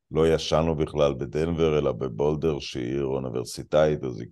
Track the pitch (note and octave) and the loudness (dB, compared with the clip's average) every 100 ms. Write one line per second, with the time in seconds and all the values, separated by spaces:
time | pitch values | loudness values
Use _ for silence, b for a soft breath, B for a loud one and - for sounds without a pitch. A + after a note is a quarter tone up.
0 | _ D2+ D#2+ D#2 - D#2 E2 D2+ D2+ D2 | _ 2 4 2 2 2 2 0 -2 2
1 | C#2+ C2 C#2+ D2+ E2 D#2+ E2 D2+ C#2+ C2 | 2 2 -4 -2 -2 2 2 4 0 -2
2 | C2 - D2 D#2 D#2+ C#2 - C2 A#1+ C#2 | -4 -2 0 0 0 -2 -6 -6 -4 -2
3 | C2+ C2+ C2 A#1 A#1 - C2 D2+ D#2 D2+ | -2 -4 -4 -6 -8 -10 0 4 4 2
4 | C2 A1+ A#1 | -4 -8 -12